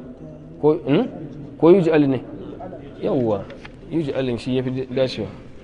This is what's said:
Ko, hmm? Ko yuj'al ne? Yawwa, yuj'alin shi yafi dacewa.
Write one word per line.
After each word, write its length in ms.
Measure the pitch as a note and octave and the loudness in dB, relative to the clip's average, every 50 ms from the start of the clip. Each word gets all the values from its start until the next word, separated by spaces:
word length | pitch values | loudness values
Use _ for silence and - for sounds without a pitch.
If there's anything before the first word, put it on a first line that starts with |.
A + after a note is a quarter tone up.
| - - - - - - - - - - - - | -14 -16 -16 -16 -18 -18 -18 -18 -18 -18 -8 2
Ko, 120 | - D3+ D#3 - - | 4 4 4 4 2
hmm? 180 | B2+ C#3+ F#3+ C4 C#4 - - - - - - - - - - | 2 4 4 4 0 -4 -10 -12 -12 -12 -14 -14 -14 -2 4
Ko 100 | D3+ E3 | 8 8
yuj'al 380 | F#3 G3+ D#3+ E3 D#3+ D3+ D3 | 8 8 8 6 4 4 4
ne? 140 | C3+ C3 A#2 - - - - - - - - - - - - - - - - - | 4 2 -2 -4 -8 -12 -14 -12 -14 -14 -14 -14 -14 -14 -14 -16 -16 -12 -6 -4
Yawwa, 400 | G3 - C3+ A#2+ A2+ G#2 G2 F#2+ - - - - - - - - - | -2 0 0 2 0 0 -2 -4 -10 -14 -16 -18 -18 -18 -18 -14 -6
yuj'alin 460 | - D#3+ D#3+ C3+ - C3 C3+ B2+ A#2+ | -4 -2 -2 -2 -2 -2 -2 -2 -2
shi 180 | A2 - C3 B2+ | -4 -2 -2 -2
yafi 300 | C3 B2+ C3 B2+ C3 C3 - | 0 0 -2 -4 -4 -6 -4
dacewa. 380 | B2 C3 C3 B2+ - B2 G2+ F#2+ - - - - - - | 0 0 0 0 0 -4 -6 -8 -8 -14 -16 -18 -18 -16